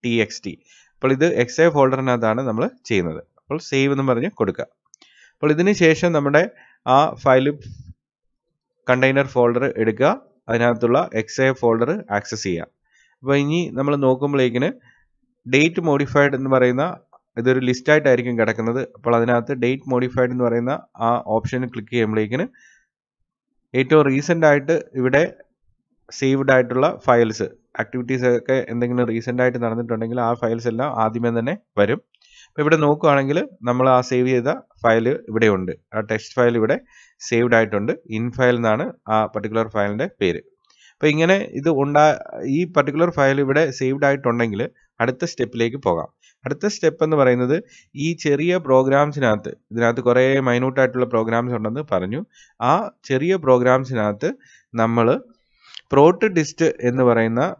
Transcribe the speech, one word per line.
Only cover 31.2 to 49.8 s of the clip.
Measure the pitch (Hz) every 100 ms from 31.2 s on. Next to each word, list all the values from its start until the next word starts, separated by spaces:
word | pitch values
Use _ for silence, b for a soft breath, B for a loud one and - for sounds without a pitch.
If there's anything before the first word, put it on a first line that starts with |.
| 117 117
തന്നെ | 120 196 _ -
വരും. | 101 147 _ _ b b b
അപ്പോൾ | -
ഇവിടെ | 147 160
നോക്കുകയാണെങ്കിൽ | 147 151 156 139 135 151 277 - 117
നമ്മൾ | 123 131
ആ | 127 123
സേവ് | 127 127
ചെയ്ത | 127 123 254 - _
ഫയൽ | 117 113 117 147 -
ഇവിടെയുണ്ട്, | 110 113 95 92 - _
ആ | 110 107
ടെക്സ്റ്റ് | 110 - -
ഫയൽ | 120 117
ഇവിടെ | 110 139 _ b b b -
സേവ്ഡ് | 117 120 113
ആയിട്ടുണ്ട്. | 110 104 110 - - 110
infile | 120 120 127 123
എന്നാണ് | 117 107 220 - -
ആ | 107 107
പർട്ടിക്കുലർ | 107 104 110 107 107
ഫയലിൻ്റെ | 101 104 170 _
പേര്. | 92 85 _ _ _ b b
അപ്പോൾ | b 156
ഇങ്ങനെ | 151 165 196 - -
ഇത് | 147 143
ഉണ്ടാ-, | 139 143 151 139 - - 117 143
ഈ | 175 165
പർട്ടിക്കുലർ | 139 147 170 170
ഫയൽ | 135 139 139
ഇവിടെ | 139 160 131
സേവ്ഡ് | 131 135 143
ആയിട്ടുണ്ടെങ്കിൽ | 139 131 117 117 101 117 _ _ _
അടുത്ത | 117 127 175
സ്റ്റെപ്പിലേക്ക് | - 123 117 117 135 110
പോകാം. | 85 76 _ b b
അടുത്ത | 127 147 202
സ്റ്റെപ്പ് | 208 160 156 156
എന്ന് | 156
പറയുന്നത് | 131 123 123 156 - b b 139 156
ഈ | 170
ചെറിയ | 156 143 165 180 143
പ്രോഗ്രാംസിനകത്ത്, | 131 131 135 147 143 127 107 - - _
ഇതിനകത്ത് | 113